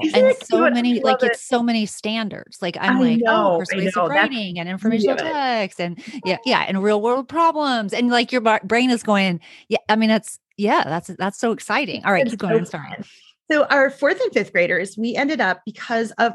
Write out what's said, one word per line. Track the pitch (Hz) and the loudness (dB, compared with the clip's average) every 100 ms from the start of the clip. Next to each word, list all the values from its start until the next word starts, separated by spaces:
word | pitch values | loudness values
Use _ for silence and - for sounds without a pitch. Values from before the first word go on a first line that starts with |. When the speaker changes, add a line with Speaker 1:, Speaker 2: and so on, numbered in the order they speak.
| 311 | 0
Speaker 1:
Isn't | 494 | 4
Speaker 2:
And | 523 | 4
Speaker 1:
it | 480 - | 2 0
Speaker 2:
so | 349 | 2
Speaker 1:
cute? | 330 | 2
Speaker 2:
many, | 240 240 233 | 2 0 2
Speaker 1:
I | |
Speaker 2:
like, | - 254 | 2 2
Speaker 1:
love | |
Speaker 2:
it's | 240 226 | 0 -2
Speaker 1:
it. | - | -2
Speaker 2:
so | 240 | 0
many | 240 226 208 | 0 0 -2
standards. | - 214 226 214 - - - | -6 -6 -6 -6 -10 -16 -8
Like, | 180 - | -6 -2
I'm | 202 254 | 0 4
Speaker 1:
I | |
Speaker 2:
like, | 247 233 226 | 4 4 2
"Oh, | |
Speaker 1:
know, | 220 202 170 | 2 4 2
I | |
Speaker 2:
persuasive | 180 190 185 185 | 0 -2 -2 0
Speaker 1:
know. | 170 | 0
That's | 196 | 2
Speaker 2:
writing | 220 247 196 175 | 0 -2 -6 -6
and | 170 | -6
informational | 190 220 233 196 - | -4 -2 2 2 0
Speaker 1:
Yeah. | 320 | -2
Speaker 2:
text | 302 262 233 190 - | -2 -2 -2 -4 -4
and, | 175 170 - 262 185 | -6 -8 -12 -8 -4
yeah, | 180 262 | -2 0
yeah, | 214 - | 0 0
and | 190 | 0
real | 202 208 | 0 2
world | 226 254 254 | 2 0 -2
problems." | 311 330 302 294 247 202 | 0 2 2 -2 -2 -4
And, | 220 240 | -2 2
like, | 240 240 | 2 0
your | 247 | 0
bra-, | 220 214 | 2 2
brain | 185 233 254 | 2 2 2
is | 240 | 0
going, | - 202 190 170 - - - | 2 2 2 -2 -8 -20 -4
"Yeah, | 214 - | -2 2
I | 220 | 2
mean, | 220 | 4
that's, | 220 - - _ - | 2 -2 -14 _ -4
yeah, | 202 294 - | 0 2 0
that's, | 165 - 165 | -4 -6 -6
that's | 190 - | -6 -2
so | 233 | -2
exciting." | 208 - 220 247 - 190 | -2 -2 -2 -2 -4 0
All | |
right, | 185 - | 2 2
Speaker 1:
It's | |
Speaker 2:
keep | 220 | -2
going. | 190 | 0
Speaker 1:
so | - | 0
Speaker 2:
I'm | 175 | -2
sorry. | 160 139 | -8 -12
Speaker 1:
fun. | - - - _ _ - | -16 -16 -20 _ _ 0
So | 302 - | 0 4
our | 277 269 | 4 2
fourth | 269 285 370 | 2 0 0
and | 494 | 0
fifth | 240 202 | -2 0
graders, | 185 175 175 190 - | 0 0 0 -4 -4
we | 233 233 | -4 -2
ended | 285 302 | -2 0
up, | 190 180 - | -2 -2 -8
because | - - 226 226 - | -14 -6 -4 -2 0
of | 226 | 0